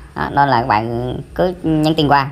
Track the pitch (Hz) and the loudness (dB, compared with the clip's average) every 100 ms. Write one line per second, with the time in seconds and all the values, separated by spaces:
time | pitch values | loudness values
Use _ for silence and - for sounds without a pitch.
0 | - - 143 143 139 120 131 107 117 120 | -14 -8 -2 2 2 2 2 0 0 -4
1 | 123 131 139 - 180 180 160 156 156 160 | -4 -6 -8 -2 -2 -2 -2 0 2 2
2 | 147 143 139 | 2 2 0